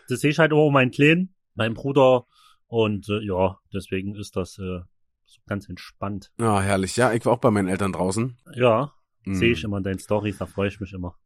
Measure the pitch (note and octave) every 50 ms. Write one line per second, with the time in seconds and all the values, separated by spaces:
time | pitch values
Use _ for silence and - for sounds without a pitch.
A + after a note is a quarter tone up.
0 | _ - B2+ A#2 - D3 D3+ E3 D#3+ D3+ D#3 D3+ D#3 D3 C#3 C3+ B2+ B2 - -
1 | C#3+ D3+ E3 F3+ F#3 - _ _ _ _ - - A2+ A2+ A2+ - - C#3 C3+ C#3+
2 | C3 C3 B2+ B2 - _ _ _ _ _ _ _ _ - A#2+ A2+ A2 G#2+ G#2 G2
3 | - G#2 G#2 A2 G#2+ G2+ F#2 F2+ F#2+ F2+ F#2+ - _ _ - F#2+ - - G2 F#2+
4 | G2 G2+ G#2 G#2 G2+ - - F#2+ F2+ - - - F#2+ F#2 F#2 F2 F2+ - _ _
5 | _ _ _ _ _ _ _ _ _ - G#2 G2+ - - F2+ - - - - -
6 | G2 G2+ G#2 F#2+ - - _ - A#2 A2 G#2 G2 F#2+ G2+ G2+ F#2+ F#2+ F#2+ - A#2
7 | B2 A#2 A2+ A2+ - A#2 A#2+ - - B2 G#2 G#2 F#2+ F2+ F#2+ F#2 G2 G2 E2+ D#2+
8 | F2+ F#2+ F#2+ A2+ A#2+ C3 A#2+ _ _ - - A#2+ B2 A#2+ A2 A#2 C#3 D3 _ _
9 | _ _ _ _ - F#2+ F#2+ F#2 G2+ A#2 A#2+ D#2+ D#2+ G#2 G2+ G2 F#2 G2 F#2+ F#2
10 | - - G#2+ G#2 G#2 G#2 G2 - F#2 - - G2 G2 G2 - - G2 - G2 F#2
11 | F2 F2 - _ _